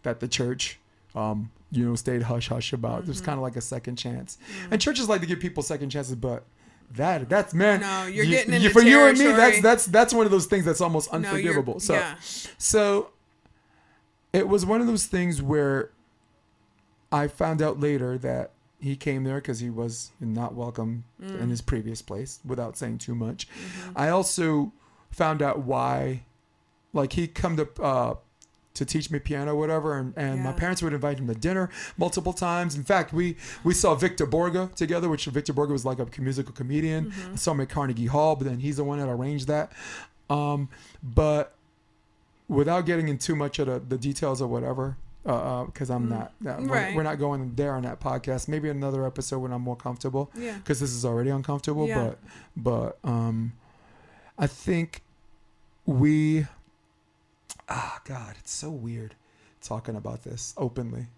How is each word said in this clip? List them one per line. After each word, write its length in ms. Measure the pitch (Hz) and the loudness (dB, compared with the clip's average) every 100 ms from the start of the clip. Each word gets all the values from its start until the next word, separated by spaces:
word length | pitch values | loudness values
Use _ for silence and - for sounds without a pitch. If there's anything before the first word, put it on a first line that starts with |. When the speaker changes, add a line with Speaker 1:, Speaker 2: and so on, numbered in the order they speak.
Speaker 1:
that 180 | 135 117 | -6 -6
the 80 | 127 | -4
church, 500 | - 123 131 - - _ _ _ | -2 -2 -2 -6 -8 _ _ _
um, 360 | 110 107 107 110 - - | -6 -4 -4 -6 -12 -4
you 140 | 123 | 0
know, 100 | 120 | 0
stayed 260 | 117 - 123 | 0 0 -2
hush 240 | 120 120 - | 0 -2 -2
hush 220 | 120 117 | -4 -2
about. 280 | 120 117 113 | -4 -2 -4
It 40 | 175 | -4
was 100 | 131 | -6
Speaker 2:
Mm-hmm. 80 | |
Speaker 1:
kinda 160 | - 139 | -4 -4
like 140 | 131 120 | -4 -6
a 40 | |
second 340 | 117 123 120 123 | -6 -8 -8 -8
chance. 400 | 123 123 127 - - 196 180 | -6 -8 -10 -16 -14 -12 -2
Speaker 2:
Mm. 40 | |
Speaker 1:
And 80 | 214 | 2
churches 280 | 285 254 220 | 2 0 2
like 100 | 202 | 2
to 60 | 170 | 2
give 120 | 175 | -2
people 240 | 180 - | -2 -4
second 260 | 139 147 139 | -4 -4 -4
chances, 260 | 147 127 | -4 -6
but 300 | 123 127 120 - _ - _ - | -4 -4 -6 -10 _ -20 _ -14
that, 360 | 117 160 165 123 | -2 0 0 2
that's, 260 | 196 196 | 2 2
man, 280 | 165 208 202 | 4 6 4
Speaker 2:
No, 240 | 202 190 | 2 -4
you're 180 | 185 202 | -4 2
Speaker 1:
you, 80 | 160 | 4
Speaker 2:
getting 200 | 262 220 | 4 4
Speaker 1:
you, 60 | - | 6
Speaker 2:
into 120 | 196 | 10
Speaker 1:
for 120 | 226 | 10
you 180 | 233 285 277 | 12 12 10
and 100 | 262 | 10
me, 80 | |
that's, 120 | 285 226 | 8 8
Speaker 2:
territory. 240 | 240 208 | 8 8
Speaker 1:
that's, 240 | 220 240 185 | 8 6 6
that's 260 | 208 233 | 6 6
one 120 | 233 | 4
of 60 | 214 | 6
those 140 | 190 | 4
things 180 | - 196 | 4 2
that's 160 | 165 160 | 2 2
almost 300 | 170 160 - | 2 0 -2
Speaker 2:
No, 80 | 160 | -4
you're, 80 | 165 | -2
Speaker 1:
unforgivable. 500 | 156 165 147 120 113 | 0 2 0 0 -4
So, 140 | - | 0
Speaker 2:
yeah. 200 | - 170 156 - - - - | 0 0 -8 -12 -12 -12 -4
Speaker 1:
so 520 | - 214 202 202 - _ _ _ _ _ _ _ _ _ _ _ _ | 2 4 4 2 0 _ _ _ _ _ _ _ _ _ _ _ _
it 140 | 185 190 | 0 4
was 180 | 196 | 2
one 140 | 185 220 | 4 2
of 60 | 240 | 2
those 180 | 220 - | 0 0
things 340 | 180 180 147 | 0 0 0
where 500 | 139 151 139 139 - _ _ _ _ _ _ _ _ _ _ _ _ | 0 2 2 0 -4 _ _ _ _ _ _ _ _ _ _ _ _
I 160 | 147 147 | 0 0
found 340 | - 160 160 | 0 0 2
out 180 | 151 143 | 0 2
later 380 | 147 139 123 127 | 0 0 0 -2
that 320 | 127 127 - _ _ _ | -2 -4 -6 _ _ _
he 160 | 139 | -6
came 280 | 139 147 135 | -4 -2 -2
there 140 | 131 139 | -2 -4
'cause 180 | 139 113 | -4 -6
he 100 | 120 | -6
was 420 | 113 117 117 - _ | -4 -6 -6 -14 _
not 340 | 117 110 117 | -4 -4 -4
welcome 480 | 120 120 120 113 117 120 - | -6 -8 -4 -4 -6 -10 -16
Speaker 2:
Mm. 180 | 190 190 | -12 -4
Speaker 1:
in 80 | 185 | -4
his 120 | 117 | -2
previous 400 | - 123 110 113 | -2 -4 -4 -10
place, 380 | - 101 131 - | -10 -10 -10 -12
without 320 | - 123 117 - | -8 -6 -6 -8
saying 200 | 120 113 | -8 -8
too 140 | - | -6
much. 340 | 120 113 - - | -4 -4 -6 -12
Speaker 2:
Mm-hmm. 420 | - 185 - 180 | -12 -12 -12 -10
Speaker 1:
I 140 | - 151 | -2 2
also 640 | 185 185 - 165 151 175 _ _ _ _ | 2 2 0 2 2 0 _ _ _ _
found 300 | - 160 151 | 0 0 2
out 180 | 139 - | 0 0
why, 640 | 127 127 127 131 135 127 - _ _ _ _ _ _ | -2 0 0 0 -2 -4 -10 _ _ _ _ _ _
like, 200 | 160 139 | -2 0
he 140 | 180 165 | 0 -2
come 300 | - 180 160 | -2 0 0
to, 120 | 147 - | -2 -2
uh, 340 | 151 131 117 113 _ _ - _ _ | 0 0 0 -4 _ _ -20 _ _
to 120 | - | -6
teach 260 | 135 160 147 | -2 -2 -2
me 80 | 151 | -4
piano, 340 | - 143 143 | -2 -2 0
whatever, 440 | 151 156 160 151 139 | 0 2 0 0 -2
and, 140 | 131 | -4
and 260 | - 139 131 | -4 -4 -2
my 100 | 131 | -2
Speaker 2:
Yeah. 40 | |
Speaker 1:
parents 260 | 123 175 180 | -2 -2 -2
would 120 | 165 | -2
invite 260 | 143 147 135 | -2 -2 -2
him 80 | 123 | -4
to 80 | |
dinner 340 | 110 160 190 185 - - - | -2 0 0 -2 -6 -12 -2
multiple 340 | 175 185 170 | -2 0 -4
times. 420 | 180 175 175 175 | -2 -2 0 -2
In 120 | 143 | -4
fact, 260 | 135 196 160 | 2 2 2
we, 240 | 160 175 170 - - | 0 -2 -4 -12 -2
we 80 | 165 | 2
saw 200 | 180 196 | 4 4
Victor 300 | 143 180 180 | 4 2 0
Borge 480 | 143 156 175 175 185 | 0 2 2 0 -2
together, 340 | - 160 170 170 | -2 -2 0 0
which 160 | 156 | -2
Victor 280 | - 139 147 | -2 -2 -2
Borge 180 | 139 147 | 0 0
was, 120 | 139 | 0
like, 160 | 127 127 | -2 -4
a 220 | 120 - | -6 -4
musical 320 | 131 135 135 | -4 -2 -6
comedian. 580 | - 127 147 160 156 156 | -8 -4 -2 0 -2 -4
Speaker 2:
Mm-hmm. 220 | 139 185 | -8 -10
Speaker 1:
I 20 | |
saw 160 | 190 - | -4 0
him 80 | 147 | 0
at 80 | 131 | -2
Carnegie 360 | 147 135 117 | -2 -2 0
Hall, 320 | 120 147 156 151 | 2 4 4 2
but 100 | 135 | -2
then 140 | 123 | -2
he's 160 | 143 143 | -4 -2
the 80 | |
one 140 | 143 147 | -2 -2
that 100 | 139 | -2
arranged 380 | 120 131 147 131 | -2 -2 -4 0
that. 240 | 151 156 - - - - _ - | -2 -2 -10 -16 -16 -18 _ -4
Um, 400 | 143 147 143 135 - - - | -2 0 -2 -4 -10 -20 -14
but 500 | 127 117 151 151 143 _ _ _ _ _ _ _ _ _ - | 2 4 4 2 -2 _ _ _ _ _ _ _ _ _ 0
without 380 | 139 147 180 | 2 4 2
getting 240 | 170 170 156 | 2 0 0
in 80 | 135 | -2
too 180 | - | -2
much 240 | 151 143 - | -2 -2 -2
of 80 | 131 | -2
the, 120 | 127 | -2
the 180 | 127 127 | -4 -4
details 440 | 139 135 151 131 | -2 -2 -2 -2
or 60 | 127 | -2
whatever, 480 | 120 127 127 135 135 - - | -2 -2 -4 -4 -6 -12 -10
uh, 40 | - | -4
uh, 320 | 120 - 123 127 | -2 -2 -4 -6
'cause 220 | - 131 | -8 -4
I'm 180 | 123 117 | -2 0
Speaker 2:
Mm. 20 | |
Speaker 1:
not, 240 | 113 - - | -2 -6 -10
uh, 160 | 156 - | -8 -4
we're, 40 | 269 | -2
Speaker 2:
Right. 280 | 247 190 | 0 0
Speaker 1:
we're 80 | 160 | 0
not 160 | 156 151 | -2 -2
going 340 | 147 139 131 | -2 -2 -4
there 200 | 117 143 | -2 -2
on 80 | 131 | -2
that 160 | 123 - | -6 -6
podcast. 480 | 139 127 135 127 - | -4 -4 -2 -4 -2
Maybe 220 | 151 151 | -4 -2
another 360 | 139 139 135 | -4 -2 -2
episode 340 | 131 131 131 131 | -2 -4 -6 -4
when 120 | 127 | -4
I'm 80 | 123 | -4
more 140 | 123 | -6
comfortable, 560 | 120 127 123 135 135 143 | -6 -8 -6 -4 -4 -6
Speaker 2:
Yeah. 220 | 226 240 202 | -8 -10 -8
Speaker 1:
'cause 140 | 190 131 | -4 -2
this 120 | 139 | -2
is 120 | 120 | -2
already 240 | 123 117 127 | -2 0 0
uncomfortable. 580 | 139 135 143 156 151 151 | -2 -4 -4 -2 -2 0
Speaker 2:
Yeah. 260 | 139 113 - - - - | 0 -2 -6 -18 -20 -16
Speaker 1:
But, 440 | - 117 113 117 - | -4 -2 -2 -4 -6
but, 60 | - | -4
um, 440 | 117 113 113 117 - _ _ _ - - - - - | -2 0 -2 -4 -8 _ _ _ -20 -20 -20 -20 -2
I 80 | 147 | -2
think 540 | - - 175 165 - _ _ - - _ _ _ _ | -2 -2 -2 -2 -8 _ _ -20 -20 _ _ _ _
we, 600 | - 131 147 156 156 156 147 - _ _ _ _ _ _ _ _ - - - | 0 4 4 4 4 2 -2 -8 _ _ _ _ _ _ _ _ -20 -20 -8
ah, 300 | 123 - - | -8 -8 -12
God, 300 | - 131 110 101 | -12 -14 -14 -18
it's 120 | - | -14
so 180 | - 151 | -12 -10
weird 460 | 147 117 117 110 - _ _ _ _ | -10 -8 -10 -12 -16 _ _ _ _
talking 340 | - 113 - | -10 -10 -8
about 280 | 107 104 117 | -8 -8 -10
this 300 | - 120 - - | -12 -12 -12 -6
openly. 500 | 127 127 117 120 120 | -6 -4 -8 -8 -12